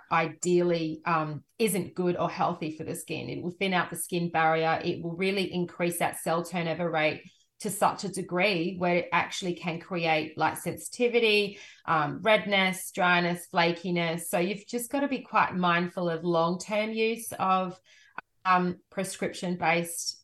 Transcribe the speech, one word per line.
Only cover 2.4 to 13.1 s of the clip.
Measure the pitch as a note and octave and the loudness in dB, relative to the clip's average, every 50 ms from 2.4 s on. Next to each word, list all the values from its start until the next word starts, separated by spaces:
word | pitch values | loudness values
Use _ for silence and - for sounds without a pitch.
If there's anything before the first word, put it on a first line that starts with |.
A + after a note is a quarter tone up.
| E3+ D#3+ F3 - E3 D#3 D#3 | 0 0 0 -2 -6 -8 -6
for | - D#3+ | -8 -8
the | D#3+ E3 | -8 -8
skin. | F3 - - D#3 C3+ B2 C3 | -8 -8 -8 -8 -8 -6 -6
It | C#3+ C#3 - | -8 -6 -6
will | F3 | -8
thin | F3 - G3 F#3+ F#3 | -4 -2 -2 0 2
out | F3 E3+ - | 0 0 -2
the | F3 | -4
skin | E3+ - - F#3 E3+ E3+ E3+ | -8 -6 -4 -2 -2 -2 0
barrier. | - D#3+ D#3+ D#3+ D#3+ D#3+ D#3+ D#3+ E3 - - | 2 2 4 4 4 4 2 2 2 0 0
It | F3 - - D#3+ | -2 -4 -4 -4
will | E3+ E3 | -6 -4
really | F3 F#3+ F#3+ G3 G3+ F#3 D#3 - | -2 -2 0 0 0 -2 -2 -2
increase | F3+ F3 E3+ - - F3 F3 E3+ - | -2 -2 -4 -2 -2 -2 -2 0 -2
that | F3 - - - | -2 -2 -4 -4
cell | - F3 D#3+ F3 E3+ | -2 -2 -2 -2 -2
turnover | - F#3 F3+ E3 E3 D#3 E3 F3 E3+ | -4 -4 -4 -2 -2 -2 -2 -2 -2
rate | D#3+ D#3 D3+ D#3 C#3+ - - - - _ _ _ _ - | 0 0 0 0 -2 -4 -12 -18 -20 _ _ _ _ -8
to | - G#3 | -6 -6
such | - - G3+ - - - - | -2 2 2 2 2 0 -6
a | F#3+ | -6
degree | F3+ F#3+ F3 - E3+ F3+ F#3 G#3+ G3 E3 E3 F#3 F#3+ F3 | -6 -6 -6 -2 0 2 2 2 2 2 -2 -2 -2 0
where | F3+ F3 F3 | 0 2 2
it | F3 - - | 2 0 0
actually | - E3+ - - - - G3 F3+ E3+ | 0 0 0 -2 -6 -6 -4 -4 -4
can | - - F3 D#3+ F3 | -4 -4 -6 -6 -6
create | - - G3 F3 E3+ E3 D#3+ D#3 D#3 D#3 - | -6 -6 -4 -2 0 2 2 0 0 -4 -2
light | - D#3 - - | 0 0 0 0
sensitivity, | - - F3 - - - - - - B3 A#3+ A3+ A#3+ A3+ G#3+ G#3 G#3 G#3 G3 G3+ - - - - - - | -2 -6 -6 -6 -8 -10 -10 -4 0 0 2 4 4 4 4 4 4 2 0 -4 -12 -18 -20 -20 -10 -2
um, | - E3 D#3 D3 C#3+ C#3+ C#3+ F3+ | 0 2 2 2 0 -2 0 4
redness, | A3 G#3+ G#3 - G3+ G3+ G3 F#3+ F#3 F3+ - - - | 4 4 4 4 2 2 2 2 2 0 -4 -8 -6
dryness, | - - F3+ F3+ | 0 2 4 4